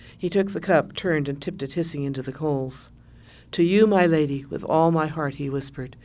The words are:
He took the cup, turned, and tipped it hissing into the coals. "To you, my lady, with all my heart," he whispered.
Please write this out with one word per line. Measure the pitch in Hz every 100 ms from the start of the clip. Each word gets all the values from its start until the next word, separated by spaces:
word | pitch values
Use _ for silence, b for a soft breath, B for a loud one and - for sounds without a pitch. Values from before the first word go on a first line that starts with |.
| B B
He | 180
took | 190 196
the | 185
cup, | 190 165 - -
turned, | 190 156 143
and | 139
tipped | - -
it | 135
hissing | 175 165 147
into | 139 131
the | 131
coals. | 127 156 139 131 131 - - b b b b b
"To | -
you, | 170 202 220
my | 196 175
lady, | 160 147 139 139
with | -
all | - 160 165
my | 165 156
heart," | 160 147 -
he | 143
whispered. | 135 139 - 127 -